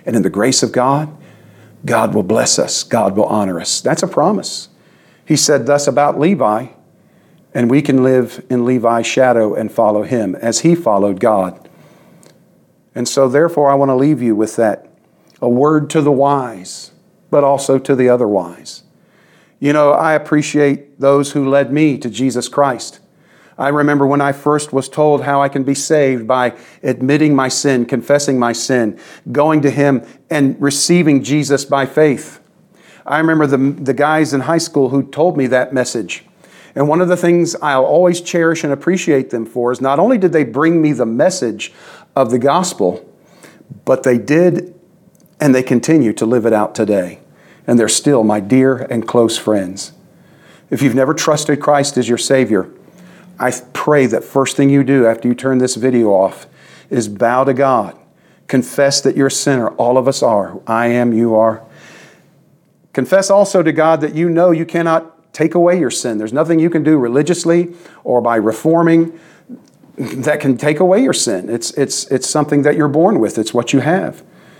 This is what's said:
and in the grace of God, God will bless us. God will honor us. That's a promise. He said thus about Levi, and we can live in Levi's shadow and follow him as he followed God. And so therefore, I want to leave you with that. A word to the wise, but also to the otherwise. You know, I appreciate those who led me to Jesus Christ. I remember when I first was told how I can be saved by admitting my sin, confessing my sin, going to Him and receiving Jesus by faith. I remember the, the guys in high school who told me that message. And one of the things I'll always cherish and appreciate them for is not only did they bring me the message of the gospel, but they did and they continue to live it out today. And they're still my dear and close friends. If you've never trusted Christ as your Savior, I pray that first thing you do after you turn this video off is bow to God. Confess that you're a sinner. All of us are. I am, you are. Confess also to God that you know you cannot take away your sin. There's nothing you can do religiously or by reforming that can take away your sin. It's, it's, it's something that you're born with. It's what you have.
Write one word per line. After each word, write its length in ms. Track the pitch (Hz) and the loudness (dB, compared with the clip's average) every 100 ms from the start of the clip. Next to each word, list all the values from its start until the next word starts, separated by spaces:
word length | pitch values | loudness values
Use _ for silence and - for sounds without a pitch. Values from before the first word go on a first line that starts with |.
| - | -4
and 100 | 110 | -2
in 60 | |
the 80 | 90 | 0
grace 320 | 92 120 135 | 0 0 0
of 100 | 117 | -2
God, 440 | 127 127 143 151 - - - - - - - - | 0 0 0 -4 -12 -20 -20 -20 -20 -20 -14 -4
God 280 | 110 113 | -2 0
will 100 | 104 | -2
bless 360 | 92 113 117 - | 0 0 0 -2
us. 240 | - - | -2 -4
God 340 | - 117 98 98 | -4 -2 0 0
will 80 | 101 | 0
honor 340 | 107 98 85 | 0 -2 -6
us. 220 | - - | -6 -6
That's 220 | 120 151 | -4 -4
a 40 | - | -2
promise. 640 | - 160 214 - - - _ _ _ _ _ - | 0 0 0 -6 -12 -16 _ _ _ _ _ -2
He 100 | 151 | 0
said 300 | - 127 120 | 2 0 2
thus 220 | 143 143 | 0 0
about 320 | 131 143 - | 0 0 0
Levi, 480 | 160 180 113 107 127 - _ _ _ _ _ _ _ - | 0 0 0 -2 -6 -18 _ _ _ _ _ _ _ -2
and 160 | 120 | 2
we 100 | 139 | 2
can 220 | 151 135 | 2 2
live 420 | 127 131 117 - - | 4 2 0 -8 -6
in 160 | 127 120 | -2 0
Levi's 420 | 127 117 117 110 | 0 0 0 -2
shadow 480 | 135 127 117 107 107 | 0 2 4 2 -2
and 160 | 110 | -6
follow 320 | - 107 107 | 0 0 0
him 320 | 98 123 98 - | -2 -4 -4 -4
as 240 | 117 110 | -4 -2
he 160 | 165 170 | 0 0
followed 440 | 143 101 101 95 | 2 0 0 0
God. 500 | 120 98 92 90 - _ - _ _ - - _ _ _ _ _ _ | 0 2 -2 -6 -20 _ -20 _ _ -20 -20 _ _ _ _ _ _
And 140 | 117 123 | -8 -4
so 200 | 143 135 | 0 2
therefore, 440 | 139 165 170 143 | 2 2 2 2
I 40 | 139 | 2
want 140 | 139 | 2
to 60 | 127 | 2
leave 260 | 143 139 | 2 2
you 140 | 120 104 | 0 0
with 200 | 110 - | -2 0
that. 300 | 110 82 - _ _ _ _ - | -2 -2 -10 _ _ _ _ -6
A 80 | 120 | -2
word 400 | 120 147 156 143 | 2 2 2 0
to 100 | 165 | 0
the 100 | 143 | 2
wise, 800 | 135 139 143 123 98 90 - - _ _ _ - | 2 2 0 -4 -12 -16 -18 -20 _ _ _ -2
but 120 | 147 | 0
also 360 | 139 139 - 135 | 2 0 0 -2
to 160 | 135 131 | 0 0
the 140 | 127 | 2
otherwise. 720 | 123 110 101 85 85 - - _ _ _ _ _ _ _ - | 2 2 -2 -4 -14 -20 -20 _ _ _ _ _ _ _ -4
You 120 | 143 | 0
know, 200 | 151 147 | 2 4
I 220 | 147 160 | 2 2
appreciate 840 | 151 151 151 147 151 143 139 - - | -2 0 -2 0 0 2 0 -8 -2
those 320 | 135 143 143 | 2 2 0
who 160 | 147 135 | -2 0
led 240 | 139 127 | 0 0
me 260 | 143 156 127 | 0 0 0
to 100 | 120 | -8
Jesus 400 | 104 131 120 - | -4 -2 -2 -4
Christ. 500 | - 139 117 - - _ _ _ _ _ - | 0 0 -2 -10 -18 _ _ _ _ _ -6
I 120 | 139 | -2
remember 360 | 147 147 147 139 | 0 2 2 2
when 140 | 143 | 2
I 120 | 139 | 0
first 420 | 139 147 147 147 | -2 0 -2 -2
was 160 | 135 131 | -4 -4
told 340 | - 151 147 | 0 2 2
how 180 | 139 139 | 0 0
I 60 | 139 | 0
can 160 | 139 | -2
be 120 | 131 139 | -4 -4
saved 520 | - 156 135 127 110 | 0 0 2 0 -2
by 260 | 131 123 - - - | -2 -2 -4 -20 -10
admitting 540 | 135 123 127 139 156 139 | -6 -4 0 2 2 2
my 120 | 131 | 0
sin, 380 | - 143 127 120 | -2 0 0 -2
confessing 520 | 123 - 143 143 131 | -4 0 -2 0 -2
my 140 | 120 | -2
sin, 480 | 117 - 127 110 - - - - | -4 -2 0 0 -6 -18 -20 -8
going 300 | 135 151 156 | -2 2 2
to 100 | 143 | 2
Him 340 | 120 143 131 - - - | 0 0 0 -4 -20 -6
and 300 | 151 135 - | 0 0 0
receiving 640 | 139 139 - 175 160 139 | -2 -2 0 2 4 2
Jesus 400 | 117 151 143 139 | 0 -2 0 -2
by 220 | - 139 135 | 0 -2 -2
faith. 560 | - 156 117 - - _ _ _ _ - - - | 2 2 0 -8 -20 _ _ _ _ -20 -18 -6
I 140 | 151 | -2
remember 280 | 160 156 147 | 0 2 2
the, 100 | 135 | 2
the 360 | 135 139 131 | 0 -2 -4
guys 400 | 123 147 156 151 | -2 0 0 0
in 80 | 139 | -2
high 160 | 127 165 | -2 -2
school 320 | 156 143 131 | -2 -2 0
who 140 | 139 | 0
told 340 | - 143 175 147 | -4 -2 -2 0
me 100 | - | 0
that 240 | 127 123 | 0 0
message. 540 | 131 123 120 90 - _ _ - - - - | -2 -4 -4 -8 -12 _ _ -20 -20 -14 -4
And 140 | 147 | 0
one 100 | 160 | 2
of 80 | 180 | 0
the 80 | 175 | 0
things 400 | 170 175 165 - | 2 2 0 -2
I'll 240 | 151 131 131 | -2 0 2
always 340 | 151 180 175 | 2 2 0
cherish 440 | - 175 165 160 | -4 -2 0 0
and 100 | 151 | -4
appreciate 560 | 139 170 185 - 139 131 | -4 -2 -2 0 0 0
them 160 | 117 113 | -6 -8
for 260 | 123 120 | -4 -4
is 80 | 123 | -2
not 200 | 135 143 | -2 2
only 180 | 214 247 | 2 2
did 160 | 180 | 2
they 100 | 156 | 0
bring 380 | 127 123 165 170 | -2 0 2 2
me 100 | 151 | 2
the 140 | 127 117 | 0 -2
message 640 | 113 180 - 117 101 - - - - - - | 2 0 0 -6 -6 -12 -16 -20 -20 -8 -2
of 160 | 123 | 0
the 80 | 123 | 2
gospel, 680 | 135 165 180 - 92 - - _ _ - - - - - - | 2 0 -2 -2 -2 -2 -12 _ _ -20 -20 -20 -20 -14 -2
but 180 | 131 | 0
they 140 | 131 120 | 2 0
did 600 | 104 156 180 151 - - _ _ _ _ _ - | 2 2 2 0 -6 -18 _ _ _ _ _ -4
and 160 | 151 127 | 2 2
they 80 | |
continue 480 | 127 123 135 160 113 | 2 0 2 2 2
to 120 | 107 113 | 0 0
live 200 | 123 113 | 2 2
it 80 | |
out 220 | 107 107 - | 2 0 -2
today. 440 | 107 101 90 - _ _ _ - - | -2 0 -2 -10 _ _ _ -14 -2
And 140 | 120 | 0
they're 80 | 110 | 2
still 360 | - 151 135 | 0 2 2
my 160 | 107 107 | 2 0
dear 360 | 98 131 131 127 | 0 2 2 0
and 320 | - 117 110 | -4 -6 -2
close 300 | 120 113 - | 0 0 0
friends. 560 | - 104 92 98 - - _ _ _ - - - - | -2 -2 -2 -10 -14 -18 _ _ _ -20 -20 -20 -8
If 120 | 123 | -2
you've 140 | 139 120 | 0 2
never 180 | 135 | 0
trusted 480 | 156 - 147 - 143 | 0 0 -2 0 -2
Christ 360 | 151 143 139 127 | 0 0 0 -2
as 120 | 117 | -2
your 80 | 120 | -2
Savior, 520 | - 135 117 101 - - - - - - - - | 0 0 2 0 -2 -12 -20 -20 -20 -20 -20 -6
I 120 | 123 - - | -6 -6 -12
pray 340 | - - 147 123 | -6 0 2 2
that 160 | 110 | 0
first 340 | - 139 135 - | -2 -2 -2 2
thing 120 | 139 | 2
you 140 | 139 | 4
do 220 | 127 135 113 | 2 2 2
after 200 | - 123 | 0 -2
you 40 | |
turn 260 | 123 131 131 | -2 -2 0
this 160 | 123 120 | 0 -2
video 340 | 127 123 107 | 0 2 2
off 360 | 95 95 - - _ - - - | 2 2 -2 -20 _ -20 -20 -6
is 180 | 131 104 | -4 -4
bow 380 | 101 117 127 127 | -2 0 2 0
to 80 | |
God. 440 | 127 135 123 95 - _ _ _ _ - | 0 2 0 -2 -10 _ _ _ _ -4
Confess 520 | 131 120 - 139 - | -2 -2 0 0 2
that 140 | 135 143 | -2 0
you're 120 | 135 | 0
a 40 | |
sinner. 380 | - 151 131 117 | 0 -2 0 -2
All 280 | - 120 127 | -2 0 2
of 120 | 123 | 0
us 120 | 139 | 0
are. 400 | 127 107 92 98 - | 0 0 -2 -8 -4
I 200 | 113 120 | -2 0
am, 260 | 120 120 | 0 0
you 220 | 110 117 110 | 0 2 2
are. 300 | 113 110 - - - - - _ _ _ _ _ _ _ _ | 2 0 -10 -20 -20 -20 -20 _ _ _ _ _ _ _ _
Confess 380 | - 127 190 190 | -6 0 2 4
also 340 | 196 196 185 | 2 4 2
to 80 | 160 | 0
God 300 | 156 156 160 | 2 2 2
that 120 | 147 | -2
you 160 | 156 170 | -2 0
know 220 | 165 180 | 2 2
you 140 | 160 165 | 2 -2
cannot 680 | 170 165 160 165 _ _ | -2 0 -2 -2 _ _
take 220 | - 160 175 | -2 0 2
away 240 | 175 180 | 2 2
your 100 | 131 | 0
sin. 280 | - 123 107 | -4 -6 -4
There's 160 | 110 | -4
nothing 260 | 131 160 165 | -4 0 2
you 100 | 170 | 2
can 140 | 165 | 0
do 140 | 147 151 | 2 2
religiously 760 | 120 127 147 175 165 170 175 - - - | 2 0 0 -2 0 0 0 -8 -20 -14
or 180 | - 123 | -2 0
by 140 | 117 113 | 2 0
reforming 800 | 107 110 160 165 170 165 165 - - - _ - _ _ _ - | 0 -2 0 2 4 2 2 -6 -20 -20 _ -20 _ _ _ -12
that 440 | 123 135 139 147 | -10 -6 -4 -2
can 160 | 147 120 | 0 0
take 240 | 151 151 | 0 2
away 200 | 185 196 | 2 2
your 120 | 262 | 2
sin. 360 | - - 95 98 | 0 -2 -4 -4
It's, 220 | 117 - | -8 -6
it's, 400 | - 135 - - | -4 -4 -4 -4
it's 180 | 131 - | -4 -2
something 340 | 156 147 147 | -4 0 0
that 120 | 143 147 | 2 0
you're 140 | 151 | 0
born 300 | 147 185 180 | 2 2 2
with. 180 | 107 - | -2 -2
It's 160 | 107 | -4
what 200 | 120 117 | -2 0
you 60 | 135 | 0
have. 420 | 139 185 160 - - - - - | 0 -2 -4 -10 -20 -20 -20 -20